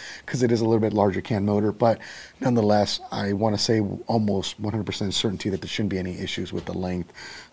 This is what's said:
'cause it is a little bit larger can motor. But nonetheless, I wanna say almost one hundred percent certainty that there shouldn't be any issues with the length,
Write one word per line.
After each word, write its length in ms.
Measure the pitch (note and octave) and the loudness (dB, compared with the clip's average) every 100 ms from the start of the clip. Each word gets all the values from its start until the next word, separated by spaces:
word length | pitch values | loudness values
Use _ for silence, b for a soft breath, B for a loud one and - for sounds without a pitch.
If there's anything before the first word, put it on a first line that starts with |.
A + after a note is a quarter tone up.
| B B - | B B -6
'cause 160 | C3 | 0
it 80 | B2 | 2
is 120 | A#2 | 4
a 20 | |
little 160 | A2+ A2+ | 4 4
bit 120 | G#2+ | 4
larger 280 | G#2 G2+ F#2+ | 4 4 2
can 240 | - G#2+ | 0 0
motor. 260 | G2+ G#2 G#2+ | 2 2 2
But 300 | - A#2+ A2 B B B - | 4 4 4 B B B -4
nonetheless, 580 | C3 A#2+ G#2 G#2+ G2+ - - | 0 4 4 4 4 -2 -8
I 220 | - G2+ | -4 -2
wanna 240 | G2+ A2 G#2 | 0 0 0
say 220 | - A2 G#2 G2 - | 2 2 0 -4 -2
almost 500 | A#2 G#2+ G2 F#2 - | 0 2 0 -4 -6
one 140 | G#2+ | -4
hundred 140 | G#2+ F#2+ | -4 -4
percent 280 | F#2 G#2 | -4 -4
certainty 340 | F2 A2+ F#2 G#2+ | -2 -2 -2 -4
that 100 | F#2+ | -4
there 80 | F2+ | -4
shouldn't 220 | - G#2 | -4 -2
be 80 | F#2+ | -2
any 200 | F#2 F2 | -4 -6
issues 340 | F#2 - F#2+ | -6 -6 -6
with 120 | F#2+ | -8
the 120 | F2 F2+ | -6 -6
length, 360 | F2+ F2+ E2+ B B B B | -4 -4 -6 B B B B